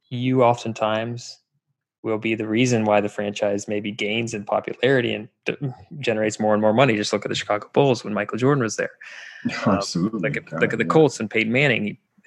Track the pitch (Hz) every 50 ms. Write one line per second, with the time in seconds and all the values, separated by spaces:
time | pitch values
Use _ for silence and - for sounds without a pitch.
0 | _ - 127 120 127 127 131 131 123 117 120 - - 117 110 - 113 107 110 110
1 | 113 120 120 120 - - - - _ _ _ _ _ _ _ _ _ _ _ _
2 | - 110 110 107 110 110 113 107 107 107 110 117 127 123 123 110 107 107 104 104
3 | 101 101 - - 104 101 101 - 107 101 101 101 - - 107 104 104 104 101 -
4 | 107 101 107 117 117 117 113 104 101 - 107 107 - - - - - 131 139 127
5 | 117 110 110 104 107 - _ _ - - - - 143 131 123 - - - - 147
6 | 127 120 110 107 107 107 - - 110 107 107 104 110 107 110 110 113 113 107 104
7 | 104 - 110 98 - - 101 101 - - 104 104 - - - - 143 139 123 110
8 | - 110 107 104 104 - - 110 123 135 147 139 117 107 - - 85 - - -
9 | - - - - - - - - - - - - - 113 98 98 98 - - 85
10 | 87 110 113 107 85 - 71 - - - 78 80 120 107 - - 117 - - 160
11 | 156 139 - - 110 101 - 113 110 110 117 131 147 143 113 107 107 104 - -
12 | _ _ _ _ _